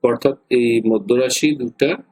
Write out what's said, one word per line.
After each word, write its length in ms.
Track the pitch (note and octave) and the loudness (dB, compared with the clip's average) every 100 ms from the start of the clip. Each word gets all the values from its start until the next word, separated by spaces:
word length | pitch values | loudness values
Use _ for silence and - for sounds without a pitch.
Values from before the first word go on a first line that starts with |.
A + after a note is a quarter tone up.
| B2 | 0
অর্থাৎ 260 | A#2+ C#3+ C3+ _ B2+ | 0 -2 -2 _ 0
এই 120 | A#2+ A#2 A2+ | 2 0 0
মধ্যরাশি 580 | A2 G2 A#2+ B2+ - D#3 D3 | -2 0 0 0 0 -2 -2
দুটা 300 | B2 - C#3 F3 - | -6 -2 -2 -2 -8